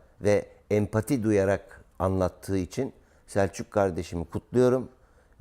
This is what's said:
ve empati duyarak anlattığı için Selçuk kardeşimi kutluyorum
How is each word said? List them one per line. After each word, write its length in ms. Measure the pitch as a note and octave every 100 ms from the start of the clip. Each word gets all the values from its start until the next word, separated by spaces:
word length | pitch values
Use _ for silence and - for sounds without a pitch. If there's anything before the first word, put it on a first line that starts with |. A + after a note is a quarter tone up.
| - _
ve 240 | G2 G2+ - - _
empati 520 | G#2 G#2 A2 G#2+ C#3+
duyarak 600 | G#2+ G#2 G2 F#2+ - - - _
anlattığı 580 | F#2+ F#2+ F2+ - - F#2+
için 360 | F2+ - C3 - _ _ _
Selçuk 440 | G#2 G2 - A#2
kardeşimi 540 | G#2+ G2 E2+ E2+ E2+ D#2+
kutluyorum 640 | - - A#2 B2+ B2+ A2+ - _ _ _ _